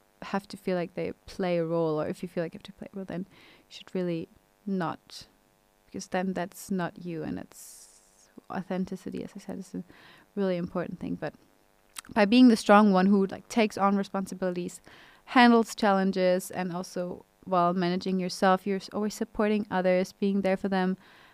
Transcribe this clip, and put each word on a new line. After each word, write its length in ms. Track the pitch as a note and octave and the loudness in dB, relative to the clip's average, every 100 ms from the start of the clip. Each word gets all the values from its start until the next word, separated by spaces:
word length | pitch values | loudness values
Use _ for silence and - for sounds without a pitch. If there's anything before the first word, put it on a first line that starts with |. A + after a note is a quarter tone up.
| _ - | _ -20
have 260 | - G3 - | -8 -8 -8
to 100 | G3 | -12
feel 200 | - F3+ | -4 -4
like 180 | E3+ - | -4 -6
they 160 | E3+ - - | -8 -8 -14
play 320 | - F3+ F3 | -6 -2 0
a 80 | D#3+ | 0
role, 360 | E3+ D#3+ D3+ | 0 0 -2
or 60 | D3+ | -4
if 160 | F#3 | -6
you 60 | F#3 | -8
feel 140 | F#3 | -6
like 100 | E3 | -8
you 60 | G3+ | -10
have 40 | |
to 100 | - | -20
play 140 | - - | -18 -16
a 20 | G3 | -14
role, 100 | F#3 | -10
then 220 | F3 G3 - - - _ | -10 -10 -16 -20 -20 _
you 0 | |
should 240 | - - | -20 -10
really 360 | F#3 F3+ E3 - _ _ _ G3+ | -6 -4 -4 -8 _ _ _ -6
not, 640 | F#3+ D#3+ - _ - - _ _ _ _ _ _ | -4 -4 -6 _ -20 -20 _ _ _ _ _ _
because 220 | G3 - | -14 -6
then 260 | F#3 F#3 | -4 -4
that's 380 | F3+ F3 - - | -4 -6 -10 -8
not 340 | F#3+ E3+ - F3 | -4 -6 -8 -10
you, 180 | D#3+ | -8
and 140 | D3 - | -8 -8
it's, 520 | - - - - - - _ _ _ - - | -10 -18 -20 -20 -20 -20 _ _ _ -20 -12
authenticity, 720 | - F3 F#3 F#3 F#3 - F#3+ | -10 -6 -6 -6 -8 -10 -10
as 80 | - G3 | -12 -14
I 40 | |
said, 200 | - F#3+ | -14 -12
is 140 | F#3+ | -12
a 100 | F#3 - - - - _ G#3 | -12 -14 -18 -20 -20 _ -4
really 220 | F#3+ F3 | -2 -2
important 420 | F3 F3+ - E3+ | -4 -6 -6 -8
thing. 160 | - E3+ | -8 -8
But 180 | D3 - _ _ _ _ _ - - | -8 -12 _ _ _ _ _ -20 -4
by 120 | A#3 G3+ | 2 6
being 220 | A#3+ B3+ | 8 8
the 80 | A3+ | 8
strong 340 | - G#3 G#3+ | 6 8 8
one 140 | F#3 F#3+ | 6 4
who, 180 | G3+ F#3+ | 4 2
like, 200 | - - | -4 -6
takes 300 | A#3+ A3 - | 0 0 2
on 180 | G3 G3 | 0 0
responsibilities, 840 | G3 F#3+ F#3+ F#3 F#3 F3+ F3+ - - - - - - | -2 -6 -8 -6 -6 -4 -8 -12 -20 -20 -20 -20 0
handles 500 | C4 A#3+ A#3 A3 - | 6 8 6 4 0
challenges, 760 | G#3+ G3 F#3+ F#3+ F#3 F3+ - | 2 2 2 2 2 2 -2
and 220 | - F#3 | -8 -8
also 520 | E3+ F#3 F#3 F3 - - _ - | -8 -10 -8 -8 -10 -18 _ -2
while 280 | F#3 F3 | 2 2
managing 460 | F#3 F3 F3+ F#3+ F#3 | 2 0 -2 -2 -2
yourself, 460 | F3+ - G3 F#3+ G3+ | -2 0 2 2 0
you're 120 | F#3+ | -6
s-, 120 | - | -6
always 200 | - G#3 | -6 -6
supporting 520 | - A3 - G#3+ G#3+ - | -6 -8 -2 0 0 -2
others, 440 | F#3 F#3 F3+ F#3+ | 0 2 2 0
being 280 | - G3+ G3 | -2 -2 0
there 160 | F#3+ F#3+ | 0 0
for 120 | G3 | 0
them, 280 | F#3+ F#3 F#3+ - - - | 0 0 -2 -8 -20 -20